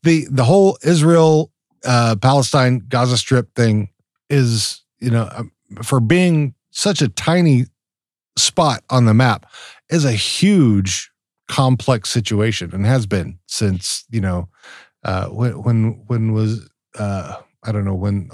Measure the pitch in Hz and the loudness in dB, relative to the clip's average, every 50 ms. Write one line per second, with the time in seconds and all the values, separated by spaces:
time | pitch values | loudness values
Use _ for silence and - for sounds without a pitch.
0 | - 165 165 156 135 - 135 131 123 117 180 196 196 196 190 - - 151 175 156 | 0 2 2 2 0 -2 -2 0 2 4 4 6 4 4 2 0 0 2 2 4
1 | 147 165 170 165 160 160 156 151 160 - _ _ _ _ _ _ - - 127 120 | 4 4 4 6 6 4 4 2 0 -2 _ _ _ _ _ _ -4 0 0 2
2 | 117 113 110 98 127 127 139 139 123 - - 143 127 127 127 123 - - 131 123 | 2 2 0 0 2 2 2 2 2 2 2 2 2 2 0 0 -4 -4 -2 0
3 | 123 123 123 113 - - 131 123 - - - - 117 113 107 104 101 101 _ _ | 0 0 0 -2 -2 -2 -2 -2 -2 -2 -2 0 0 2 2 0 -2 -4 _ _
4 | _ _ _ _ _ - 143 139 127 117 113 107 - - - - _ _ _ - | _ _ _ _ _ -2 0 0 2 2 0 -2 -4 -6 -8 -12 _ _ _ -8
5 | 117 123 117 117 110 - - - - - _ _ _ - 101 101 113 - 139 127 | -4 -2 -2 -2 -2 -4 -8 -14 -14 -14 _ _ _ -20 -18 -14 -8 -2 -2 0
6 | 117 107 175 180 180 180 165 151 147 131 - _ _ _ - - - 160 156 - | 2 2 2 2 4 2 2 2 0 -2 -6 _ _ _ -8 -4 -2 -2 0 0
7 | 151 110 - - - 160 165 180 175 160 139 120 127 - _ _ _ _ _ _ | -2 -2 -2 -4 -2 0 2 2 4 4 4 2 2 -2 _ _ _ _ _ _
8 | _ _ _ _ _ _ - - - - - 180 165 147 120 - - - 131 127 | _ _ _ _ _ _ -6 -4 -4 -2 0 0 0 0 0 -4 -6 -2 2 2
9 | 120 113 107 117 131 123 107 - _ _ - - - - - _ _ - 156 170 | 4 4 4 4 4 2 0 -2 _ _ -20 -20 -20 -20 -20 _ _ -4 -2 0
10 | 143 135 110 98 - - - - - 202 208 185 143 113 104 98 95 95 95 - | 0 0 -2 -2 -4 -4 -4 0 2 2 4 4 4 4 4 2 0 -2 -4 -8
11 | - - _ _ _ _ _ _ _ - - - 135 131 127 113 - - 127 107 | -10 -12 _ _ _ _ _ _ _ -8 -2 0 0 2 0 0 0 -2 -2 -2
12 | - - - 120 101 - 110 101 107 113 107 - 90 85 82 95 101 110 131 131 | -2 -4 -4 -4 -4 -2 -2 -2 0 -2 -2 -6 -8 -8 -6 -4 0 0 0 0
13 | 107 95 101 92 82 - 90 - _ - - - 110 101 92 90 - - - - | -2 -2 -4 -4 -4 -6 -10 -16 _ -12 -8 -4 -2 -2 -2 -4 -6 -8 -10 -10
14 | - - 113 110 95 95 90 87 87 90 _ _ _ - - - - _ _ _ | -10 -8 -6 -4 -4 -4 -4 -4 -8 -10 _ _ _ -20 -20 -20 -20 _ _ _
15 | - - 92 95 95 - 101 107 123 120 - - 107 120 117 113 110 113 - - | -8 -6 -6 -6 -6 -8 -6 -4 -4 -4 -4 -4 -2 -2 0 0 0 -2 -4 -6
16 | - - 123 113 113 110 107 107 110 107 113 110 - - _ _ _ _ - - | -8 -6 -4 -4 -2 -2 -2 -2 -2 -2 -4 -6 -10 -16 _ _ _ _ -12 -10
17 | 104 101 98 95 78 71 - - - _ _ _ - 113 104 104 98 98 95 90 | -8 -6 -6 -8 -8 -10 -14 -18 -20 _ _ _ -10 -6 -6 -4 -4 -4 -4 -4
18 | 98 104 101 101 90 - | -4 -4 -4 -4 -6 -8